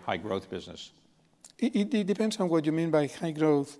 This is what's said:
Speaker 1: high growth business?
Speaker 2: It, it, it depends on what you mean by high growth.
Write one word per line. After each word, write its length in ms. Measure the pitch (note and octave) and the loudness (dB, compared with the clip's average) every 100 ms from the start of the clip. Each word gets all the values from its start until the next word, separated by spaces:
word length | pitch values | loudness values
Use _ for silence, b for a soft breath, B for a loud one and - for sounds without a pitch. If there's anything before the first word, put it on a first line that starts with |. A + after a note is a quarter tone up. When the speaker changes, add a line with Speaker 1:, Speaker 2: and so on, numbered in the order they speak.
| - | -4
Speaker 1:
high 120 | F#2+ | -4
growth 320 | G2+ G2 - | -2 -4 -6
business? 400 | F#2 E2 E2+ - _ _ _ _ _ - - | -10 -12 -16 -18 _ _ _ _ _ -20 -4
Speaker 2:
It, 180 | A#3 A3 | 0 0
it, 180 | G#3 | 0
it 140 | A3 G3 | 0 0
depends 320 | G3+ A3 G#3+ | 0 0 0
on 80 | F#3 | 0
what 180 | E3 D3+ | 2 2
you 40 | |
mean 200 | D#3+ E3 | 0 2
by 160 | D#3 C#3+ | 2 2
high 240 | - E3+ | -2 -6
growth. 440 | D3+ D#3 D3 C#3 - | 2 4 4 2 -8